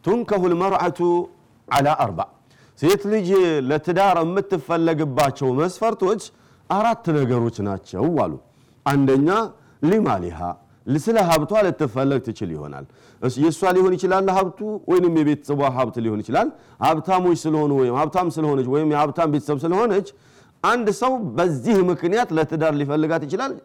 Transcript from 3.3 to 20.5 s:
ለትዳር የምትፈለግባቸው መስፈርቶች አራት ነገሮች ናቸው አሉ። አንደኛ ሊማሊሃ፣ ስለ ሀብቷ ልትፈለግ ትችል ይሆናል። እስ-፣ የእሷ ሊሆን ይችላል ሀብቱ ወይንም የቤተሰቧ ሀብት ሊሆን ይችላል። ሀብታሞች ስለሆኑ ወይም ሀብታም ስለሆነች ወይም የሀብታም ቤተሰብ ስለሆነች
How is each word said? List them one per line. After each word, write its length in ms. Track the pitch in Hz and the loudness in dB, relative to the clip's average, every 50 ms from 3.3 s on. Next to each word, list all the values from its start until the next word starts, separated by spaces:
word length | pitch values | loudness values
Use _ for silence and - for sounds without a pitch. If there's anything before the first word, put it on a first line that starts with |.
| 196 190 185 170 160 147 131 | 4 4 4 4 2 0 0
ለትዳር 540 | 127 151 151 151 175 175 180 196 202 180 170 | 0 -2 -2 -2 -2 0 2 4 4 4 2
የምትፈለግባቸው 1300 | 165 165 180 202 196 202 196 165 139 - 170 165 165 165 165 151 160 143 127 139 147 135 127 - 139 131 127 | 0 0 -2 -2 -2 -2 -4 -6 -2 -2 -2 0 2 0 0 0 -2 -2 0 0 0 0 0 -2 -2 -2 0
መስፈርቶች 680 | 135 160 185 180 - 220 226 220 - 190 262 415 208 - - _ _ _ _ _ _ _ _ | 0 -2 -2 -2 -2 -2 -2 -2 0 0 0 0 -2 -6 -14 _ _ _ _ _ _ _ _
አራት 360 | 175 202 220 233 226 226 - 170 | -2 0 0 0 -2 -2 -2 -2
ነገሮች 480 | 156 147 135 120 127 120 117 117 110 - | 0 0 2 0 0 0 0 -2 -2 -4
ናቸው 420 | 101 104 98 92 - - - 92 120 165 175 | -6 -4 -6 -8 -10 -10 -4 -2 -2 0 0
አሉ። 180 | 139 104 85 85 - _ _ _ _ _ _ _ _ _ | 0 -2 -2 -4 -10 _ _ _ _ _ _ _ _ _
አንደኛ 440 | 139 139 143 139 135 131 135 143 160 196 220 226 190 - _ _ _ _ _ | 0 2 2 4 4 4 4 4 2 2 0 -2 -4 -10 _ _ _ _ _
ሊማሊሃ፣ 580 | 143 160 202 220 202 147 110 95 87 87 80 78 87 87 85 - _ _ _ _ _ | 0 2 2 2 2 0 -2 -2 -4 -8 -8 -8 -8 -8 -8 -10 _ _ _ _ _
ስለ 300 | 113 135 156 - 220 226 226 | -4 -4 -2 0 0 2 2
ሀብቷ 300 | 190 170 165 156 151 - 208 220 | 4 4 2 2 2 2 2 2
ልትፈለግ 580 | 208 180 - - 156 123 101 131 135 139 139 123 | 2 2 0 -2 -4 -4 -2 -2 0 0 0 -2
ትችል 280 | - 120 107 - 107 87 | -4 -6 -8 -8 -8 -8
ይሆናል። 340 | 80 76 73 71 69 67 67 - _ _ _ - _ _ | -8 -10 -12 -12 -14 -16 -16 -18 _ _ _ -20 _ _
እስ-፣ 160 | - 127 110 | -6 -6 -2
የእሷ 240 | 127 151 165 151 - 190 185 | 0 0 0 0 0 0 2
ሊሆን 220 | 180 185 185 190 185 | 2 4 2 2 0
ይችላል 320 | 180 190 185 190 190 190 190 | 0 0 0 0 2 2 2
ሀብቱ 300 | 185 190 190 180 - - 208 214 214 202 - | 2 0 0 -2 -6 -8 -10 -8 -8 -8 -2
ወይንም 280 | - 175 185 180 175 165 | 0 2 2 4 4 2
የቤተሰቧ 440 | 160 151 147 147 143 - - 143 139 139 135 | 2 2 2 0 -2 -2 -6 -2 0 0 0
ሀብት 240 | 127 127 127 113 - | 0 0 -2 -2 -2
ሊሆን 220 | 120 113 113 107 107 | -4 -4 -2 -4 -4
ይችላል። 280 | 104 - 123 175 233 302 - - - - - _ | -4 -2 0 0 0 -2 -4 -10 -20 -20 -8 _
ሀብታሞች 580 | - 151 160 156 147 185 190 185 185 180 170 143 | 0 0 0 0 0 0 0 2 2 2 0 0
ስለሆኑ 320 | - 160 156 151 151 147 139 | 0 -2 0 0 2 2 2
ወይም 200 | 135 131 120 120 | 2 2 2 2
ሀብታም 320 | 135 156 151 - 180 185 170 | 0 -2 0 0 -2 -2 -2
ስለሆነች 380 | - 156 156 151 143 135 127 | -2 -2 0 0 0 0 0
ወይም 220 | 123 135 151 156 156 | 0 0 0 0 2
የሀብታም 400 | 151 147 151 147 135 175 170 156 | 2 2 0 0 0 -2 0 0
ቤተሰብ 260 | 147 147 - - 147 135 | 0 -2 -2 -4 -4 -2
ስለሆነች 480 | 156 165 180 196 240 233 190 202 196 - - _ _ - _ - - _ | -2 -2 0 0 0 2 0 0 -2 -4 -18 _ _ -20 _ -20 -20 _